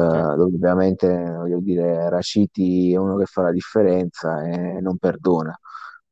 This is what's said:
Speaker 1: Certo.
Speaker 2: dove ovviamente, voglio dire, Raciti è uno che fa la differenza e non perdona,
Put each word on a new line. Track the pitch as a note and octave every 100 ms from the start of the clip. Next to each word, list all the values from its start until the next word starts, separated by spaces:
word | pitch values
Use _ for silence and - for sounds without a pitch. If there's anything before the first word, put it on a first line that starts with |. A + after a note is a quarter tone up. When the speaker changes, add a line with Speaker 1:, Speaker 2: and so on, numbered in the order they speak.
| E2+
Speaker 1:
Certo. | E2 D#2+ D2
Speaker 2:
dove | F2+
ovviamente, | F2 F2+ F#2 F#2+ F#2 F2+ F2 E2+ E2+
voglio | E2+ F2
dire, | F#2+ F2+ E2+ E2+ F2
Raciti | F2 - A2 G2+ - F#2 F2+ F2+
è | F#2
uno | F#2+ G2
che | F#2+
fa | -
la | F2
differenza | F2 - A2 G2 F2+ F2+ - D#2+ D#2
e | E2 F2 F2 F#2
non | F#2 F2+
perdona, | F#2 E2+ F2+ E2+ D#2+ E2+ - - - - _